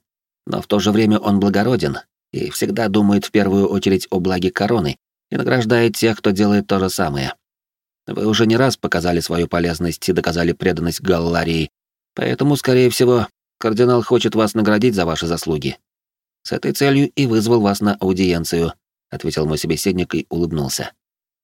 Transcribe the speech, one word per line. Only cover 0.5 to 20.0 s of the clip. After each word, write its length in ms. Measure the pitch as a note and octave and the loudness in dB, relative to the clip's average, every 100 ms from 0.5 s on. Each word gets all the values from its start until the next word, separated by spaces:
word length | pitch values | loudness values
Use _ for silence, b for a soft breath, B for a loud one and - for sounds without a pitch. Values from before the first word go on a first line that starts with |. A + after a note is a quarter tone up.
| G#2 | -6
в 60 | - | -2
то 100 | G#2 | 0
же 140 | G2+ | 2
время 260 | G#2 G#2+ G#2+ | 2 4 2
он 220 | G#2 G2+ | 2 2
благороден 580 | G2+ G2 G#2+ A#2+ D2+ C2+ - _ _ | 2 2 0 0 -2 -6 -12 _ _
и 180 | C#3 - | -8 -8
всегда 380 | - A2 G2+ A2 | -4 -4 -2 0
думает 360 | G#2 G2+ G2+ | 2 4 2
в 60 | - | 2
первую 360 | G#2+ G2 G2 G2 | 0 2 2 2
очередь 380 | G2 G2 F#2+ - | 2 2 0 0
о 100 | F#2+ | -2
благе 320 | F#2 F#2 F2+ | -2 -2 -2
короны 440 | F#2+ G2+ A#2 D2+ - _ _ - | -2 0 0 -2 -6 _ _ -10
и 60 | - | -4
награждает 600 | A#2+ B2+ A2 A#2+ A#2 G#2+ | -2 0 2 2 2 0
тех, 220 | A2+ G#2 | -2 0
кто 120 | A2 | 0
делает 360 | G2 G#2 G#2 G2 | 2 2 2 0
то 120 | G2 | -2
же 100 | F#2+ | -2
самое. 460 | - E2+ C#2 C2 - _ _ _ _ _ _ - | -2 -4 -4 -6 -10 _ _ _ _ _ _ -12
Вы 200 | - G#2 | -4 -2
уже 200 | G#2+ A2 | 2 2
не 100 | A2+ | 2
раз 200 | C3+ - | 2 0
показали 440 | E2+ F2 F2 E2+ | -4 -2 0 -2
свою 280 | - E2+ E2 | -2 -2 -2
полезность 580 | F2 E2+ E2 F2 D#2+ - | -2 -2 -2 -4 -4 -2
и 40 | |
доказали 400 | E2+ E2+ E2 E2+ | -2 -2 -2 -2
преданность 480 | - F#2 D#2+ E2 - | 0 -2 -2 -4 -4
Галларии, 680 | F#2 E2+ E2+ E2+ E2 E2 D2+ _ _ _ _ | -2 0 0 -2 -2 -2 -4 _ _ _ _
поэтому, 420 | - B2+ B2 C#3+ C#3+ | -6 -4 0 0 0
скорее 340 | - B2+ B2 | 2 4 4
всего, 380 | - B2 B2 G2+ _ _ - | 4 4 4 0 _ _ -6
кардинал 440 | A2+ G#2+ B2 B2 | -2 2 4 2
хочет 320 | A2 A#2+ G#2+ | 2 2 2
вас 200 | A2 G#2+ | 0 0
наградить 400 | A2+ G#2 G#2+ B2+ | 0 2 2 2
за 120 | G2 E2 | 2 0
ваши 200 | D#2 E2+ | -2 -2
заслуги. 520 | E2+ - D2+ C2+ - _ _ _ _ _ _ | -4 -4 -4 -4 -8 _ _ _ _ _ _
С 100 | - | -8
этой 200 | C3 D#3+ | -6 -4
целью 380 | - C#3 C#3 C#3+ | 0 2 2 2
и 160 | - C3+ | 0 0
вызвал 340 | A2 A2 A#2+ | 2 2 2
вас 200 | G2+ G2+ | 2 0
на 140 | G#2 | -2
аудиенцию», 800 | G2+ F#2+ F#2 F#2 E2+ E2 E2+ E2 - _ _ _ | 0 0 2 2 0 -2 -2 -2 -6 _ _ _
ответил 360 | - D#2+ D#2 D#2 | -10 -4 -2 -2
мой 100 | D#2 | -2
собеседник 580 | E2 D#2+ G2+ F2+ | -2 -2 -2 -2